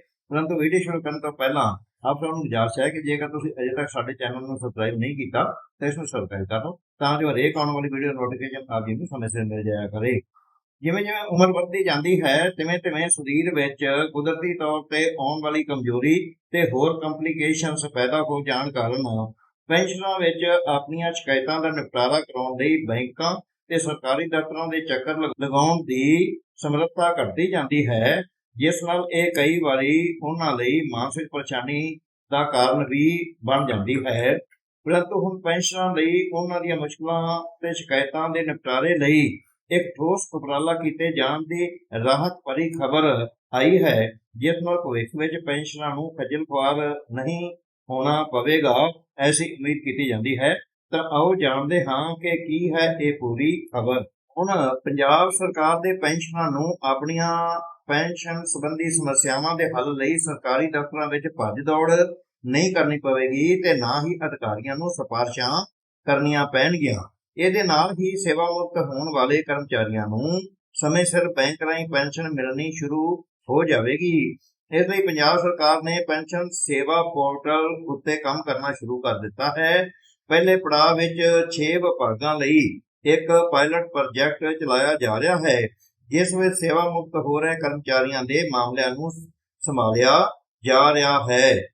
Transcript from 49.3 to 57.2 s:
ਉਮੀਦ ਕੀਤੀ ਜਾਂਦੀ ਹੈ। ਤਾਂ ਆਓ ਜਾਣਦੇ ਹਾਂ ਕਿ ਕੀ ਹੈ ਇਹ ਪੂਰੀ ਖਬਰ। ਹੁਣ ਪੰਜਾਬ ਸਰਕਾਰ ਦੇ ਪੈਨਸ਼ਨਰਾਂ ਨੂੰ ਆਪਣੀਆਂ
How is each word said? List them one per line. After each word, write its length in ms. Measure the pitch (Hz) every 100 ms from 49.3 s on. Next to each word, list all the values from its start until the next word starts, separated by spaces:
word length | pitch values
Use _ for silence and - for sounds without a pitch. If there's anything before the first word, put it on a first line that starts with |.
| 151 165
ਉਮੀਦ 240 | 147 139 147
ਕੀਤੀ 300 | 135 131 139
ਜਾਂਦੀ 280 | 110 117 123
ਹੈ। 160 | 139 180 - _ _
ਤਾਂ 120 | 165 160
ਆਓ 240 | 147 170 185
ਜਾਣਦੇ 440 | 139 135 143 131 127
ਹਾਂ 300 | 131 160 165
ਕਿ 200 | 175 165
ਕੀ 220 | - 165 175
ਹੈ 140 | 165 165 -
ਇਹ 120 | 147 143
ਪੂਰੀ 320 | 120 117 151 175 -
ਖਬਰ। 340 | 123 113 127 98 _ _ 160
ਹੁਣ 140 | 190 185 135 127 160
ਪੰਜਾਬ 440 | 139 139 156 185
ਸਰਕਾਰ 500 | 180 185 160 156 196
ਦੇ 160 | 180 185
ਪੈਨਸ਼ਨਰਾਂ 540 | 147 165 165 165 165
ਨੂੰ 240 | 139 160 175
ਆਪਣੀਆਂ 460 | 135 135 147 165